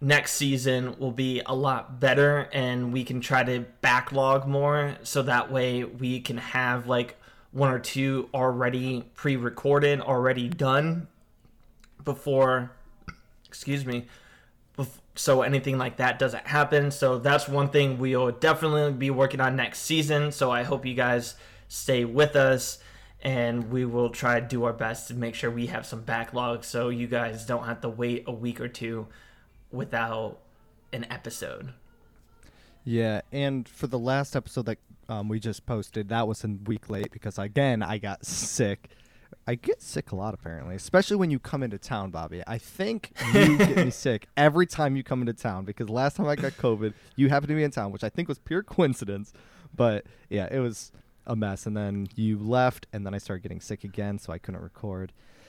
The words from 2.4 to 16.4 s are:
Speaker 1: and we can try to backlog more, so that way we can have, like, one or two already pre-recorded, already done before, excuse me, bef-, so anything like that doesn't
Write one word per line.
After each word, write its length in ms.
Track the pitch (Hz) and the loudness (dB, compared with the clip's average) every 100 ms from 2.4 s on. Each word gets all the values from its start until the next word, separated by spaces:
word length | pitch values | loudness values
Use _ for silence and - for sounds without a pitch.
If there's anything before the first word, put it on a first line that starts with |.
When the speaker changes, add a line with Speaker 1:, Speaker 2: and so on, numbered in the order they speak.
| - | 0
Speaker 1:
and 400 | 139 127 123 123 | -2 -2 -2 -2
we 140 | 127 123 | -2 -2
can 160 | 127 | -4
try 200 | - 131 | 0 2
to 200 | 123 123 120 - | 2 0 -4 -2
backlog 640 | 135 123 127 135 135 135 135 | 2 2 2 2 4 4 2
more, 520 | 139 143 147 143 - | 0 2 2 0 -4
so 200 | - 143 | -4 0
that 280 | 131 123 - | 2 2 2
way 360 | 131 127 123 120 | 0 0 0 -4
we 340 | 120 127 127 | -4 -4 -4
can 180 | - 117 | -4 -8
have, 500 | - 127 127 123 120 | -4 -2 0 0 0
like, 280 | 123 123 - - - - | 0 0 -6 -20 -20 -10
one 200 | 135 135 | 0 2
or 80 | 127 | 2
two 480 | - 135 135 135 123 | -2 -2 0 0 -2
already 720 | 131 131 123 123 127 131 123 - | 0 2 2 0 0 -2 -4 -8
pre-recorded, 880 | - 147 131 120 - 139 143 143 143 | -4 0 0 0 0 2 4 4 2
already 480 | 139 127 127 127 120 | 2 2 2 2 -2
done 580 | - 135 135 160 170 - _ _ _ _ _ - _ - - | 0 2 4 2 -2 -6 _ _ _ _ _ -20 _ -20 -10
before, 680 | - 135 147 135 131 127 123 - - - - - _ _ - | -6 -4 2 4 6 4 -2 -10 -20 -20 -20 -20 _ _ -20
excuse 380 | - - 143 127 | -12 -4 -4 -2
me, 200 | 120 120 - - - _ _ _ - | -6 -8 -16 -20 -20 _ _ _ -8
bef-, 220 | 135 - - - | -8 -10 -16 -4
so 260 | - 131 | 2 4
anything 360 | 123 139 139 131 | 4 2 0 -2
like 180 | 127 - | -2 0
that 240 | 127 123 | 0 2
doesn't 280 | 131 117 | 0 -2